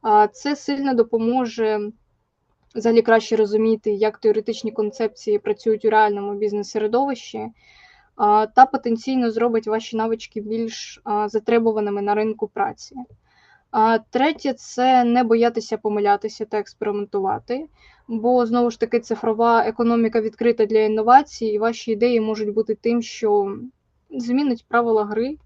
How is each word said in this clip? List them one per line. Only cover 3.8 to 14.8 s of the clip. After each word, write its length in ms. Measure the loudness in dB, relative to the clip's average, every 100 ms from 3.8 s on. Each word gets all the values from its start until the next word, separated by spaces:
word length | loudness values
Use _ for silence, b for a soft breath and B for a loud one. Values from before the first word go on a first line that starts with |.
| 0
як 280 | 0 0 0
теоретичні 540 | 0 0 -2 -6 -6
концепції 680 | -4 -6 -2 -6 -6 -2 -2
працюють 460 | -2 -4 0 0
у 60 | 2
реальному 440 | 4 2 0 -6
бізнес-середовищі, 1120 | -4 -4 -4 -6 -4 -2 0 -2 -4 -10 -12 -12 -14 b b b b b _
а, 300 | 2 2 2
та 200 | 4 4
потенційно 640 | 4 -4 -4 -2 -2 -2
зробить 360 | 0 0 -2 -2
ваші 300 | -6 -4 -4
навички 440 | -4 -4 -8 -12
більш, 600 | -8 -6 -6 -8 -16 -16
а, 240 | -6 -4 -2
затребуваними 760 | -4 0 2 2 0 -2 -4
на 120 | -2
ринку 340 | 0 -2 -4 -8
праці. 480 | -4 -6 -6 -18 -18 -18 -20 b b b b _
А, 280 | 0 2 2
третє, 540 | -2 0 0 0 -6
це 520 | -6 -10 -2